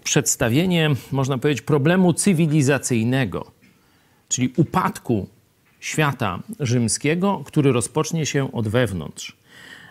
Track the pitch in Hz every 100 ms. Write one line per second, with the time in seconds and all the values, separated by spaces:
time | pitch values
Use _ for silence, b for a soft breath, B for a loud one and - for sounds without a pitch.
0 | - - - - 123 123 185 175 156 139
1 | B 135 131 135 147 139 - 156 139 185
2 | 180 156 - 165 165 151 131 139 - 120
3 | 113 135 113 85 - _ b b b b
4 | b b b 131 123 - 165 185 185 -
5 | - 113 87 _ _ _ _ _ - -
6 | 151 - 104 90 - - 131 123 117 -
7 | 143 170 196 196 139 - 139 123 117 -
8 | 156 165 143 143 135 110 110 107 120 95
9 | 71 - - - B B B B B